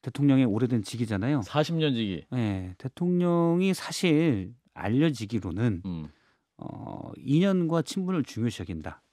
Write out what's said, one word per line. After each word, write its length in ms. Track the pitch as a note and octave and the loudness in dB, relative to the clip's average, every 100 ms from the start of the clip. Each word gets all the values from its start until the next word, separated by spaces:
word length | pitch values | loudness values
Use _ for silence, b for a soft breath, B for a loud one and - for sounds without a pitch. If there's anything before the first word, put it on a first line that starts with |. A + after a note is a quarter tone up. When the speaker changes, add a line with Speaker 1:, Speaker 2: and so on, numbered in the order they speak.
Speaker 1:
대통령의 440 | - - C#3+ C3+ B2+ | -10 0 4 6 4
오래된 380 | G2+ B2 A#2+ | 2 2 0
직이잖아요. 580 | - A#2 A#2 G2+ A2+ D3 | -2 -4 -2 -2 0 -2
Speaker 2:
사십 340 | G2 C#3+ D3+ E3 | 0 0 0 0
년 180 | D#3 | 0
직이. 300 | A#2+ G#2+ F2 - | 0 -2 -4 -4
Speaker 1:
예, 400 | C3 A2 G2 F#2 F#2 | -2 -2 -2 -6 -10
대통령이 960 | C3 - F3 F3+ F3 E3+ E3+ E3+ F#3+ | -12 -4 0 2 2 2 2 4 2
사실 800 | F3+ - - F#3 D3+ E3 A2 F#2 A#2+ _ | 0 -4 0 4 4 4 2 -2 -12 _
알려지기로는 1080 | - F#2 A#2+ D#3+ B2 G#2 A2+ F#2 E2+ A#2+ F#2 F#2 | -6 0 2 2 0 -4 -4 -2 0 0 0 -4
Speaker 2:
음. 220 | E2+ D2+ b b b _ - | -8 -8 b b b _ -16
Speaker 1:
어, 540 | - - - - - - | -12 -12 -12 -12 -12 -8
인연과 640 | - D3 G3 F#3 E3 E3 | 0 4 4 4 2 0
친분을 420 | D3 - F#3 F#3 | -2 -4 -2 -2
중요시 380 | B2+ - A#2 - | -2 -2 -2 -2
여긴다. 400 | F#2 E2 D2+ - _ | -6 -8 -10 -14 _